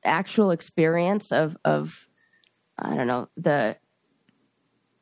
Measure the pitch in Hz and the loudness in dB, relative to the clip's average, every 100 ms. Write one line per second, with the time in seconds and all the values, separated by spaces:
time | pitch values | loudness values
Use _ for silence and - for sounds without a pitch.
0 | - 160 190 - 196 165 - - 160 170 | -2 -2 0 2 2 2 -2 0 2 2
1 | 175 202 - 127 156 170 151 151 160 - | 0 -2 0 0 0 -2 0 0 -2 -12
2 | - _ _ _ _ _ _ - - - | -20 _ _ _ _ _ _ -8 -4 -2
3 | 123 123 - - 175 147 110 - _ _ | -2 -4 -6 -4 -2 0 0 -4 _ _
4 | _ _ _ _ _ _ _ _ _ _ | _ _ _ _ _ _ _ _ _ _